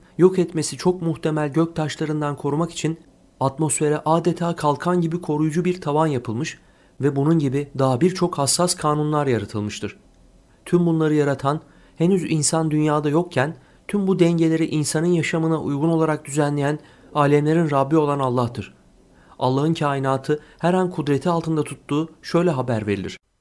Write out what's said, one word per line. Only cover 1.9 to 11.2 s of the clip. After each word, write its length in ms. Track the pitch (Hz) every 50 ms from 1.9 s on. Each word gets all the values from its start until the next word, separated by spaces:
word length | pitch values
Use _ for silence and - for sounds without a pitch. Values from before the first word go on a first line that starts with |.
| - - 160 147 151 151 151 147 139
korumak 360 | - - 143 143 156 170 165
için 280 | - - - 156 165 - - - _ _ _ _ _ -
atmosfere 640 | 131 - - - 160 143 - - 156 147 151 151 -
adeta 500 | 151 165 170 160 175 165 170 170 170 170
kalkan 460 | - 156 147 139 - - 175 180 180
gibi 200 | 170 160 170 175
koruyucu 440 | - 156 147 147 156 156 151 175 165
bir 160 | 180 180 185
tavan 260 | - 147 143 151 160
yapılmış 520 | 156 139 120 - 120 107 120 160 - - - _ _ _ _ _ _ _ -
ve 140 | 131 143 135
bunun 240 | 139 139 156 170 165
gibi 320 | 143 131 131 143 143 - -
daha 240 | 131 135 131 127 123
birçok 360 | 170 185 185 - 180 175 -
hassas 380 | 147 139 135 - - 180 175 -
kanunlar 520 | - - 151 147 151 151 151 151 147 143
yaratılmıştır. 680 | 135 117 104 101 - - 104 104 104 - - 107 101 - - _ _ _ _ _ _ _ _ _ _ _ _ -
Tüm 200 | - 175 175 170
bunları 280 | 170 165 160 156 151 151
yaratan, 480 | 147